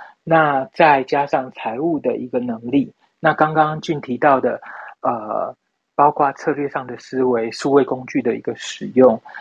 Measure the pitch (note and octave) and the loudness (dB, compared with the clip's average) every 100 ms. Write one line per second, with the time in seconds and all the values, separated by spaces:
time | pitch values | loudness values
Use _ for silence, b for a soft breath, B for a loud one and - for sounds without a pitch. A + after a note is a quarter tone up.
0 | B B - D#3+ D3+ C#3 C3+ - D#3+ D3 | B B 0 2 4 0 -2 2 4 4
1 | B2+ C#3+ C#3+ D3 B2+ - A#2 A#2+ E3 D3+ | 2 -2 0 -2 -4 -10 -8 -4 -4 -2
2 | B2+ A#2 B2 B2+ B2 A2+ A#2 C#3 - - | -2 -4 -4 -6 -6 -8 -2 -2 -2 -6
3 | _ _ D#3+ D3+ D#3 D#3 D#3 D#3 - D3 | _ _ -2 2 2 2 0 0 -6 -6
4 | - B2 D3+ C3 B2 A2 B B B B | -6 0 2 4 2 -4 B B B B
5 | B2+ A#2 G#2+ G#2+ A2+ - _ _ _ - | -6 -4 -4 -6 -6 -10 _ _ _ 2
6 | C#3+ D3 C#3+ C3+ - C#3 C#3+ C#3 B2 A#2+ | 2 4 0 -2 -4 -4 -4 -6 -10 -14
7 | - B2+ B2+ A#2 A2+ - A2+ C#3 C3 B2+ | -8 -2 0 0 -2 -4 2 2 2 -2
8 | B2+ C#3+ A#2+ A2+ - A2+ - - G#2 A#2 | -6 -4 -2 -4 -6 -10 -10 -12 -4 6
9 | B2+ A2+ B B | 6 6 B B